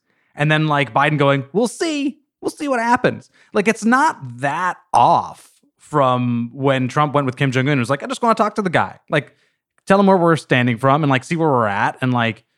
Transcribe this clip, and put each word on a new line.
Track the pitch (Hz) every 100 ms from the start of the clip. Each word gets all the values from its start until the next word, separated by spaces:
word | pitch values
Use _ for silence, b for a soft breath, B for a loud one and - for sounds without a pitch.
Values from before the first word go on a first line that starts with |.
| _ _ _
And | - 147
then, | 156 156
like, | 147 131
Biden | 113 143 151
going, | 143 139 131
"We'll | 180 240
see. | - 339 302 285 - _ _
We'll | 370
see | - 294
what | 254
happens." | 233 247 - 113 - b b
Like, | 214 196
it's | 214
not | 214 254 311 - 127 120
that | 139 151 180 - _
off | - 131 151 98 - - _ _ _
from | _ 147 131 123 123 120 120
when | 139 139 131 127
Trump | 151 151
went | 143 135
with | 123
Kim | 139
Jong-un | 127 131
and | 143
was | 117
like, | 139
"I | 240
just | 262
wanna | 240 220
talk | 208
to | 208
the | 190
guy. | 139 98 - -
Like, | 160 - _ _ _ _ _ -
tell | 196
him | 202
where | 190
we're | 170 160
standing | - 127 123 113
from | 135 139
and, | 151
like, | 131
see | - 165
where | 160
we're | 131 110
at. | 101 123 -
And, | 127
like, | 123 113 110 _